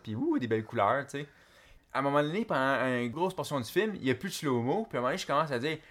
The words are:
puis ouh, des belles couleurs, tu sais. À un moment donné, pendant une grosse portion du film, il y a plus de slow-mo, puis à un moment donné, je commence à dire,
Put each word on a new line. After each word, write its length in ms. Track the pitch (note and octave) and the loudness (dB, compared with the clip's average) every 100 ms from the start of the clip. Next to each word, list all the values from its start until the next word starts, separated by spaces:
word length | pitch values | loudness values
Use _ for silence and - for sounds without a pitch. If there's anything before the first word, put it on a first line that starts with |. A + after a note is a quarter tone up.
puis 140 | - A2 | -6 -2
ouh, 240 | E4 D4+ | 0 0
des 80 | A#2 | 2
belles 160 | A2 | 0
couleurs, 420 | G#2+ A#2 G2+ C3+ C3+ | 0 2 2 2 -2
tu 140 | C#3 | -8
sais. 80 | D3 - - - - - _ | -10 -16 -20 -20 -20 -20 _
À 80 | B2 | -2
un 20 | |
moment 220 | C#3 C#3+ | 2 2
donné, 220 | D3 F#3 A#3 | 2 0 0
pendant 400 | D3 C3 C3 C3 | 2 2 2 2
une 240 | B2 A#2+ | 0 -2
grosse 220 | D3 F#3 | 0 -2
portion 260 | E3 C#3 C#3+ | -2 -4 -4
du 100 | A2+ | -2
film, 240 | F3 A3 F#3+ | 0 0 0
il 100 | C3 | 0
y 60 | |
a 40 | B2+ | 0
plus 140 | F#3+ | -2
de 40 | - | -4
slow-mo, 500 | D3+ A#2+ A#2+ F#3+ A3+ | 0 0 2 0 -2
puis 100 | C3 | -2
à 40 | |
un 20 | |
moment 80 | B2 | 0
donné, 80 | F#3 | -2
je 100 | - | 0
commence 240 | C#3+ D#3+ | 0 2
à 80 | B2 | 0
dire, 180 | C#3+ D#3 - | -2 -4 -8